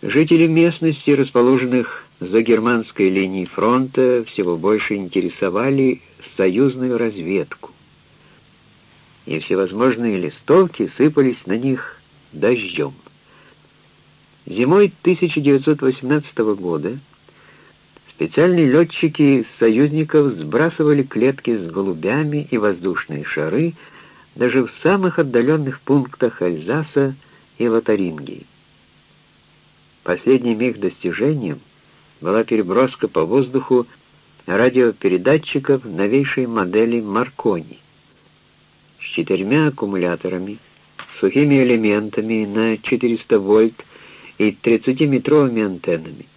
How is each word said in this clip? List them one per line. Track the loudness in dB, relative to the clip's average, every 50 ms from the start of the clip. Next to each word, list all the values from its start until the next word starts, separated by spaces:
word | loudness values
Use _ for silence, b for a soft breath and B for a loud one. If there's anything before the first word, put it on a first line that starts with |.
Жители | -6 0 2 2 4 4 4 4 4
местности, | 4 4 4 4 2 2 0 -2 -2 -2 0 0 2
расположенных | 2 2 2 0 2 2 4 4 4 2 2 0 -2 -2 -2 -4 -10 -16 -18 _ _ _
за | -10 0 0 0
германской | 2 4 2 2 2 0 0 -2 -2 -6 -4 0 0 0
линией | 2 0 -2 -2 -4 -6 -8
фронта, | -6 -4 -2 0 0 2 0 -2 -2 0 0 2 2 2 0 -2
всего | -4 -6 -4 -2 -2 -2
больше | -2 0 0 0 0 -2 -4 -6
интересовали | -6 -6 -4 -4 -2 -2 -2 -4 -4 -4 -4 -2 -2 -2 0 0 2 2 2 0 -2 _ _ _ _ -20 -18 -4 0
союзную | 0 0 2 2 2 0 0 -2 -4 -4 -2
разведку, | -2 -2 -4 -4 -6 -6 -4 -2 -2 -4 -4 -10 _ -20 -20 -20 _ _ _ _ _ _ _ _ b b b b b b _ _ _ _ _ _ _ _ _ _ _ _ _ _ _ _
и | -8 -8 -8
всевозможные | -4 -2 -2 0 0 -2 -2 0 0 0 0 0 -2 -4 -2
листовки | -2 -4 -6 -8 -10 _ 2 4 4 4 4 0 -4 -4 -4 0
сыпались | 0 0 2 4 2 2 2 0 -4 -6
на | -6 -4 -2
них | -2 -2 -2 -4 -6 -14 -16 -20 _ _ _ _ _ _ -8
дождём. | -2 0 0 0 0 -2 -8 -6 -6 -6 -6 -6 -14 _ -20 _ b b b b b b b b b b b b b b b _ _ _ _ _ _ _ _ _ _ _
Зимой | -12 -2 -2 2 4 6 4 4 4 2 _ _
тысяча | 0 2 2 0 -2 -2 0
девятьсот | 2 4 4 4 4 2 0 2 2
восемнадцатого | -2 -2 -2 -2 0 0 0 -2 -6 -4 -2 -2 -2 -2
года | -2 -2 -4 -4 -2 -4 -6 -8 -8 -14 _ _ _ _ b b b b b b b b b b b b b b b _ _
специальные | -8 _ -6 -4 0 2 2 4 4 4 4 4
лётчики | 4 4 2 2 0 -2 -2 -2 0 2 4 4 4 2 0 -4 -4 0
союзников | 2 2 4 4 2 2 2 -2 -2 2 2 2 2 2 0
сбрасывали | -4 -8 -4 0 0 0 0 0 0 2 2 2 2 0
клетки | -2 -2 0 0 0 0 -2 -4 -4 -4
с | -4 -4 -6
голубями | -6 -4 -4 -4 -4 -4 -4 -2 -2 -2 -2 -2 -4 -6 -6 -4
и | -4
воздушные | -2 0 0 -2 -2 -4 -4 -4 -4 -6 -8 -10 -10 -8
шары | -8 -6 -6 -4 -2 -2 -2 -2 -2 -4 B B B B B B B B B B B _
даже | -2 -2 0 0 0 -2
в | -2 -6 -2 0
самых | 0 2 2 0 -2 0 0
отдалённых | -2 0 0 0 2 2 0 0 -2 -4 -8 -10
пунктах | _ 0 0 0 0 -2 -4 _ -4 -4 -2 -2 -4
Эльзаса | -4 -4 -4 -6 -6 -4 -4 -6 -4 -2 -2 -2 -2 -4 -8 b b b b b b b _
и | -2 0
Лотарингии. | 0 0 0 0 0 0 0 -4 -6 -8 -12 -14 -16 -18 -20 _ _ _ _ _ _ _ _ _ _ _ _ _ _ _ _ _ _ _ _ _ _ _ _ _ _ _ _ _ _ _ _
Последним | -6 -6 -2 2 2 2 2 2 0 -2 0
их | -2 -4 -4 -4
достижением | -6 -6 -6 _ -8 -8 -4 -2 -2 -2 -2 -2 -4 -6 -8 -10 _ _ _ b b b b b b b b _
была | -4 -2 0 0 0
переброска | 0 0 -2 0 0 2 2 2 0 0 -4 -6 -4
по | -2 -2 -2
воздуху | 0 0 0 0 0 -2 -6 -2 0 0 0 0 -2 -12 _ _ _ _ _ _ _ _ _ _
радиопередатчиков | -4 0 2 2 2 4 4 2 2 0 _ -2 0 0 2 2 2 2 2 0 -2 -6 -6 0 0 0 0 0
новейшей | -8 -6 -4 -2 0 0 0 0 0 -2 -4 -4
модели | -4 -2 -4 -4 0 0 0 2 2 0 -4
Маркони | -4 -4 -4 -4 -4 -4 -8 -4 -2 -2 -2 -2 -6 -12 -20 -20 _ _ _ _ _ _ _ _ _ _ _ _ _ _ _ _ _ _ _ _ _ _ _ _
с | -18 -10 -6
четырьмя | -6 -2 -2 -2 -2 0 0 2 2 2 0
аккумуляторами, | -2 -2 -6 -4 -2 -2 -2 -2 -2 -4 -4 -6 -6 -6 -8 -10 -12 -16 _ _ _ _ _ _ _ _ -20 -20 -8 -2
сухими | -2 0 2 2 2 4 4 4 4
элементами | 4 2 2 2 2 0 0 -2 -4 -6 -6 -4 -2 -2 -2 -2
на | -2 -2 -2 0 0 -2 -4
четыреста | -2 -4 -2 0 0 -2 -2 -2 -2 _ 0 0
вольт | 2 4 4 4 4 2 0 _ -20 B B B B B B B B B B B
и | -2 -2 -2
тридцатиметровыми | -2 0 0 0 2 0 -2 0 0 0 2 2 0 2 2 4 4 4 2 0 -2 -2
антеннами. | -2 -4 -6 -4 -4 -4 -4 -6 -12 -18 -20 -20 _ _